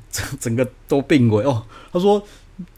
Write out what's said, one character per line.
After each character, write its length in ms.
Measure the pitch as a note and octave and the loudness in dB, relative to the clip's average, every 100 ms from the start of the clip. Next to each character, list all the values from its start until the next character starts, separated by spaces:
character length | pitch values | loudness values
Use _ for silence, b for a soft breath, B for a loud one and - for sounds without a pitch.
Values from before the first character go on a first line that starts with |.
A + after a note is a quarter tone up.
<laughs> 40 | - | -10
整， 140 | - - C#3 | -10 -10 -8
整 160 | B2 A2+ | -6 -2
个 100 | B2 - - | -4 -6 -2
都 160 | C#3 | -2
并 260 | - D#3 A#2 | 2 4 4
轨 160 | G#2 | 2
哦。 220 | C3 A#2 - B B | 0 -2 -6 B B
他 80 | F3+ | -2
说 220 | G3 G#3 G3+ B B - F3 | 2 0 -2 B B -20 -20